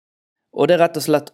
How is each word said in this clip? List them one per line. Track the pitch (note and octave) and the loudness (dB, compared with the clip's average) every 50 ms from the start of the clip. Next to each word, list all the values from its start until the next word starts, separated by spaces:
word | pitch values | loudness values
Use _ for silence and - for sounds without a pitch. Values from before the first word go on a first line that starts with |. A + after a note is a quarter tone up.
| _ _ _ _ _ _ _ _ _ _ - | _ _ _ _ _ _ _ _ _ _ -4
og | - C#3+ | -2 0
det | D3 F3 | 2 2
er | D#3+ E3+ | 2 2
rett | E3 E3 | 0 -2
og | D#3 C3+ | -4 -2
slett | D#3+ D3+ D3 - - | 0 -2 -2 -2 -4